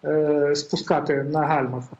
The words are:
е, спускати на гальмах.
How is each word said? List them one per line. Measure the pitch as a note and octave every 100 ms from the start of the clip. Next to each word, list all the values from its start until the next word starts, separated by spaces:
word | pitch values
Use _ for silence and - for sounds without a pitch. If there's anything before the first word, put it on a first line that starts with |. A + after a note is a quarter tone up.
е, | D3 D3+ D3+ D3 C#3+
спускати | D3 - F3+ - D#3+ D3 C#3 C#3
на | D#3
гальмах. | D3+ D#3 B2+ B2+ B2+ -